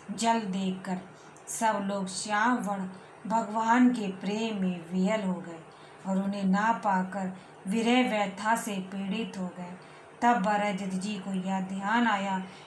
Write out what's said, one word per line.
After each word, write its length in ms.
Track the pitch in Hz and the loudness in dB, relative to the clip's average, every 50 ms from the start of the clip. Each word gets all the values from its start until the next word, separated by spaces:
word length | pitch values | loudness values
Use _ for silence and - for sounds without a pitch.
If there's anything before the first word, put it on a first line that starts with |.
| - - 202 | -12 -10 -6
जल 240 | - 226 226 226 226 | 0 2 2 2 2
देखकर 580 | 214 190 185 190 190 185 185 - - 190 185 185 - - - - - - - - - - | 0 -2 -2 -2 -2 -2 -2 -4 -4 -6 -6 -6 -8 -10 -18 -20 -20 -20 -20 -16 -12 -10
सब 320 | - - 226 220 214 202 196 | -4 0 0 2 2 0 0
लोग 260 | 196 202 196 190 185 | -2 -2 -2 -4 -4
श्याम 480 | - - - 214 208 208 220 240 254 | -6 -6 -4 0 2 4 4 4 4
वर्ण 320 | 220 185 202 202 190 185 185 - - - - - - - | 2 0 -2 -2 -4 -4 -6 -8 -12 -16 -20 -18 -12 -4
भगवान 640 | 196 220 226 202 202 208 226 226 226 233 254 247 240 | 0 0 0 0 0 0 0 2 4 6 8 8 8
के 180 | - 214 208 190 | 6 4 0 -4
प्रेम 540 | 185 - - 190 208 220 226 226 214 196 185 | -4 -4 -4 -2 -2 0 0 -2 0 0 0
में 280 | 185 180 170 160 165 | 0 0 -2 -4 -2
विहल 320 | 185 185 185 202 220 214 196 | 0 2 4 4 4 2 2
हो 120 | 185 175 | 0 -2
गए 260 | 170 160 165 165 160 - - - - - - - - - | -4 -6 -10 -12 -14 -16 -18 -20 -20 -20 -20 -20 -10 -4
और 180 | 190 190 190 196 | -2 0 0 0
उन्हें 200 | 196 202 202 196 | 0 -2 0 2
ना 280 | 185 190 202 214 226 226 | 2 4 4 4 2 2
पाकर 640 | - - 208 190 185 185 185 185 202 190 185 185 - - - - - - | 2 2 2 2 2 2 0 -4 -4 -4 -6 -6 -10 -14 -20 -20 -12 -6
विरह 440 | 190 208 226 220 233 240 254 254 196 | -2 -2 0 2 4 4 4 4 2
व्यथा 460 | 214 208 202 190 185 190 208 214 226 | 2 0 0 -2 -4 -2 0 0 0
से 200 | 226 - 220 202 | 0 0 -2 -4
पीड़ित 640 | 190 185 190 196 196 196 190 208 226 226 185 - 190 | -6 -6 -6 -6 -6 -4 -2 -2 -2 -4 -4 -6 -6
हो 80 | 185 | -6
गए। 260 | 180 - 180 180 180 180 - - - - - - - - - 240 | -6 -8 -10 -12 -12 -12 -14 -16 -18 -20 -20 -20 -20 -6 2 4
तब 200 | 240 240 202 185 | 4 4 4 4
भरत 400 | 214 208 208 208 208 196 185 202 | 2 2 2 0 0 -2 -2 -4
जी 360 | 185 190 185 185 214 214 196 | -4 -4 -4 -4 -4 -6 -6
को 140 | 185 196 196 | -6 -4 -4
यह 280 | 190 180 190 190 190 | -4 -2 -2 -2 -2
ध्यान 460 | 185 185 190 190 196 202 226 240 240 | -2 -4 -6 -4 -2 0 2 2 2
आया 320 | 226 208 196 196 196 190 190 185 - - - - | 2 2 0 0 -2 -2 -4 -4 -6 -12 -18 -20